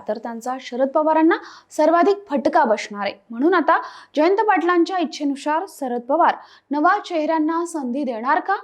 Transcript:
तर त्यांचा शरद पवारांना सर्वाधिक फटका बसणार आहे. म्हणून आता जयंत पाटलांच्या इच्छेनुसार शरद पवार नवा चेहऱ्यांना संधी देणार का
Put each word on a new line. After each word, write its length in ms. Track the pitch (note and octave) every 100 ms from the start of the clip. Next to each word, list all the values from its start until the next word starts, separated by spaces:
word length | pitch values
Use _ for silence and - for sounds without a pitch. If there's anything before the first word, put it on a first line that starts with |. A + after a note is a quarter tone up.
| -
तर 100 | A3
त्यांचा 400 | A#3+ A#3 B3 C4
शरद 260 | C4 A#3+ C4+
पवारांना 480 | D#4 D#4 D#4+ D#4+ G#4 - - _
सर्वाधिक 460 | - D#4 E4+ F4 G4 -
फटका 340 | C#4+ D4+ D#4+
बसणार 380 | C#4 G#3+ - G3+
आहे. 120 | G3 - -
म्हणून 240 | A3+ D4
आता 280 | F#4 C#4 F#4 - - - -
जयंत 220 | D#4+ G4
पाटलांच्या 600 | G#4+ F#4+ E4+ F4+ E4+ F#4+
इच्छेनुसार 680 | D#4 - C#4+ C#4 D4 D4+ G4
शरद 320 | - C4 A#3+
पवार 340 | A#3+ D4+ D4+ - - - -
नवा 260 | C#4+ D#4+ G4+ G4+
चेहऱ्यांना 600 | F4 D4+ D#4+ D#4 E4 E4+
संधी 380 | E4 B3+ B3
देणार 360 | C4+ A3 A#3+ D#4+
का 160 | F#4 G#4